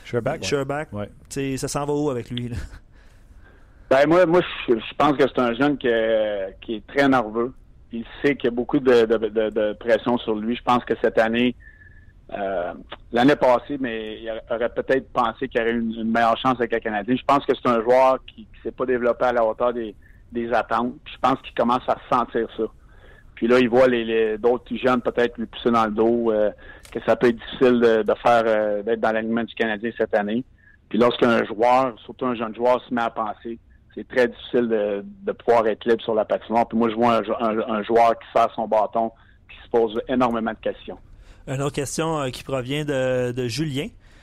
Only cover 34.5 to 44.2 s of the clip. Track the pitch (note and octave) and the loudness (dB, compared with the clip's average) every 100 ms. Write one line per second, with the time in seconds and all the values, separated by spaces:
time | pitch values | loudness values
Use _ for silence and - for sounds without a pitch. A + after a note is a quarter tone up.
34.5 | B2 A#2+ A2+ G#2 G2+ G2+ - G2+ - - | 0 2 0 0 -4 -8 -8 -8 -4 2
35.5 | A#2 A2 G2+ A#2+ A2+ - G#2+ G#2 F#2+ - | 2 2 -2 0 0 0 -2 0 -4 -2
36.5 | A2+ A#2 A2+ A#2 A2 A#2+ A2+ G#2 G#2+ A2+ | -2 0 0 0 2 2 2 0 -2 -2
37.5 | A2 A2 A2 G#2 A#2 A#2 A2+ - A#2+ A#2 | -2 -2 -4 2 4 4 2 -2 0 0
38.5 | - A2 A2 G2+ A#2 A2+ - - - _ | 0 0 0 0 -2 -4 -6 -20 -20 _
39.5 | - - A#2+ A2+ A2 - B2+ B2 A#2 A2+ | -20 -2 0 2 -2 -2 0 0 0 -4
40.5 | A2 G#2 F#2+ - F2+ - - - - - | -4 -6 -8 -14 -18 -20 -20 -20 -20 -10
41.5 | C3+ C#3 B2+ C3+ - D#3+ D#3 C3 A#2+ - | -6 -4 -6 -6 -4 -4 -2 -4 -8 -6
42.5 | C3+ B2 D3 D3+ C3+ C3 B2+ B2 B2 B2 | -6 -4 -6 -4 -2 0 -2 -2 -4 -6
43.5 | A2+ D#3+ C3 G3+ - - - | -4 -4 -4 -8 -12 -20 -20